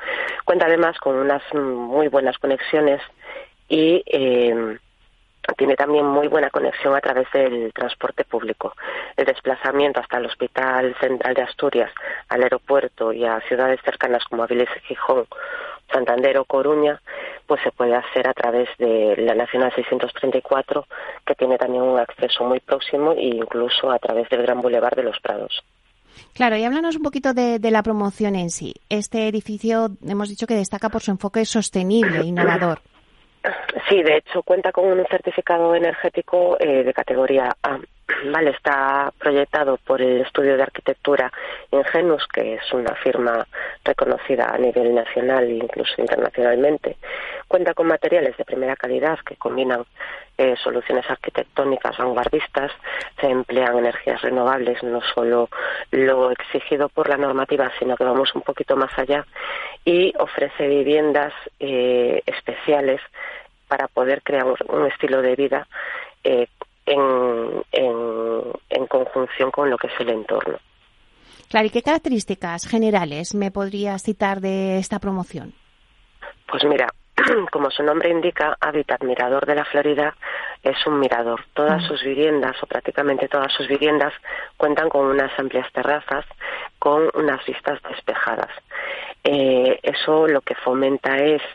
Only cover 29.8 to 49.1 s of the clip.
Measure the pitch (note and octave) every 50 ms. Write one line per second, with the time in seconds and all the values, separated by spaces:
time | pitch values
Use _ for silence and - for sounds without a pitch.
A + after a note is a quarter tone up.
29.8 | A3+ A3 F#3+ - - - G3+ G3+ G#3 G3+ G3+ - A#3 A3+ A3+ G#3 F#3+ - - G3+
30.8 | - A3 - A3+ - G#3+ F#3+ - - G3+ - A3+ A3 - - A3+ G3 - - G3
31.8 | F#3 F#3 G#3+ A#3 A3 F#3+ E3 D#3+ D#3+ E3+ F3 F3 F3 F3 E3+ F3 F3 E3+ D#3+ -
32.8 | _ _ _ _ _ _ _ _ _ _ _ _ - - - - - - - -
33.8 | - - G3+ F#3+ D#3+ D#3 D3+ D3+ - - - F3+ - - F3+ F#3+ F#3 F#3 - F#3
34.8 | F#3 G3 F#3 F#3 F#3 - F#3+ F3+ - F3+ - - - - F3 E3+ E3+ E3+ E3+ E3+
35.8 | E3+ E3 - - - F3 - F3 - - - F3+ F3+ F3+ F3 - F3 D3+ C3+ C3
36.8 | B2+ B2+ - - B2+ - C3 B2+ C3 C3 C3+ C3+ B2+ B2 A#2 _ - C#3 C#3 C3
37.8 | - - _ _ _ - - - C#3+ C#3 D3 D#3+ D#3+ C#3+ - - - D3+ C#3+ C#3
38.8 | C3+ C#3 C#3 C#3 C#3+ C3+ - - - D3+ C#3 C#3 C#3+ - - D3+ D3 C3+ C3 -
39.8 | - - C3+ B2+ B2+ B2+ B2+ B2 C3 - - - C#3+ C#3 C3+ C3 C#3 C3 - -
40.8 | - - C3 _ - D#3 C#3+ C3+ B2+ C3 - - - - - - - - C3+ C#3
41.8 | C3+ - - E3 F3 F3 D#3 C3+ - - - - A2+ A2 A2 G#2+ - - B2+ B2+
42.8 | A#2+ A2+ - - - C3 - - A#2+ A#2+ A#2 A2+ G#2+ - - - - - - -
43.8 | - C3+ C3+ - C3+ B2+ B2 - - - C3 A#2+ A#2 A#2 A2+ B2 B2 B2 - B2
44.8 | A#2+ A#2+ A#2+ A#2+ A2+ - - B2 B2 C3 C3 C3 B2 A#2+ A#2 A2+ A#2 - - -
45.8 | - - - - A#2 A#2+ - A#2 A#2 A2+ - - B2 A#2+ A#2+ A#2+ C#3 D3 D3+ -
46.8 | - - - - - - - - - - - - - - - F3+ F3 F3 E3 -
47.8 | E3 E3 D#3+ D3+ - D#3 E3+ F3 D3 B2+ A#2+ - B2 - - C3 C3 C3 C3+ -
48.8 | - B2 B2+ B2+ C3+ D#3